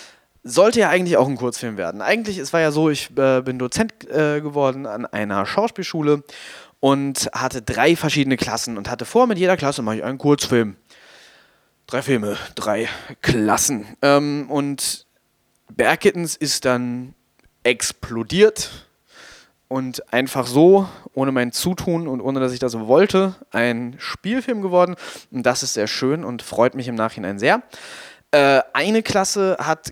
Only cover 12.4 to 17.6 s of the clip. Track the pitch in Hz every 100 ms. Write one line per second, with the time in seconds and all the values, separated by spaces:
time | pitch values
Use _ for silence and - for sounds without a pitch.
12.4 | - - 107 104 - - - - - 117
13.4 | 107 - - 120 110 - 143 143 147 143
14.4 | 127 143 143 139 - - _ _ _ _
15.4 | _ _ _ - 117 165 208 175 165 -
16.4 | 147 - 135 123 123 123 127 - _ _
17.4 | _ _